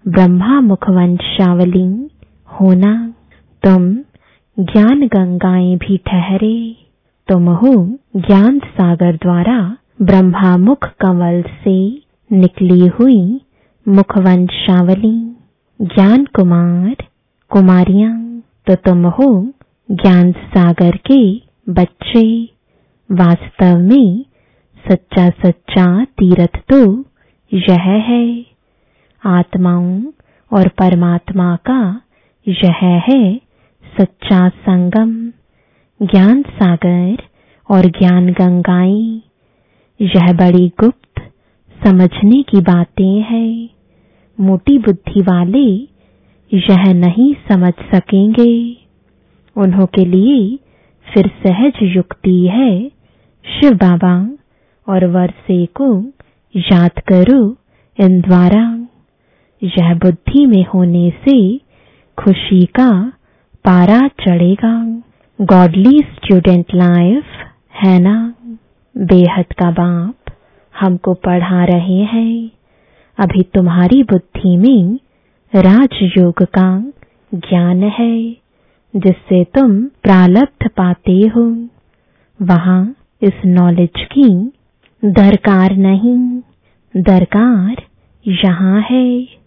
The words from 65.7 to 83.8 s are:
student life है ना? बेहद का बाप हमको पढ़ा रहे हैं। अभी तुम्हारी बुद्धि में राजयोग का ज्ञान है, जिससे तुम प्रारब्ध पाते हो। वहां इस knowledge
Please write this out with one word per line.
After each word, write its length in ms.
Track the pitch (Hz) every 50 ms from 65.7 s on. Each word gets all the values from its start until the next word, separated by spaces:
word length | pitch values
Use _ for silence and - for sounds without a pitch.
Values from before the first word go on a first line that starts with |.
| 165 185 196 247 277 302
student 640 | 285 - - - - - 196 180 165 196 180 175 170 - -
life 480 | 180 180 175 175 175 175 180 226 285 302 - - - - - _ _ _ _ _ - 202
है 160 | 190 185 180
ना? 340 | 180 190 214 226 226 233 240 _ 240 240 226 220 _ _ _ _ _ _ _
बेहद 480 | 254 196 165 180 180 180 170 - 185 175
का 260 | _ - - 180 175
बाप 640 | 170 185 175 180 175 170 170 208 262 _ _ - - _ _ _ _ _ _ _ _ -
हमको 340 | 196 190 180 175 - 190 185
पढ़ा 520 | 180 - 185 180 180 175 185 185 180 175
रहे 340 | 180 175 175 170 190 185 185
हैं। 520 | 208 208 233 226 226 226 233 233 226 226 _ _ _ _ _ _ _ _ _ _ _ _ _ -
अभी 240 | 202 175 - 185 185
तुम्हारी 600 | _ - 196 180 175 170 180 180 180 240 277 254
बुद्धि 540 | - 202 180 - _ _ - - 185 180
में 420 | 175 196 262 269 214 175 180 226 269 _ _ _ _ _ _ _ _ _ _ -
राजयोग 880 | 196 180 185 196 240 277 247 - - 196 180 - 190 180 175 170 - 180
का 480 | - - 190 185 185 185 190 226 277 - _ _ _ _ _ _ _ -
ज्ञान 480 | 175 - - 190 175 175 175 180 180 196
है, 480 | 214 202 - 233 233 233 226 226 233 233 _ _ _ _ _ _ _ _ _ _ _ -
जिससे 480 | 196 165 190 185 - _ - 190 180 175
तुम 400 | _ - 269 269 240 196 196 240
प्रारब्ध 840 | 277 _ _ - 208 196 185 180 180 180 220 277 - _ _ - 226 _
पाते 420 | - 185 180 175 _ _ - 180 185
हो। 480 | 208 220 220 233 233 233 233 226 233 240 _ _ _ _ _ _ _ _ _ _ _ _ _ _
वहां 460 | 196 175 180 170 170 185 185 185 185 220 277 _ _ _ _ _
इस 120 | 226 196 190 - -
knowledge 600 | 185 180 180 180 175 170 175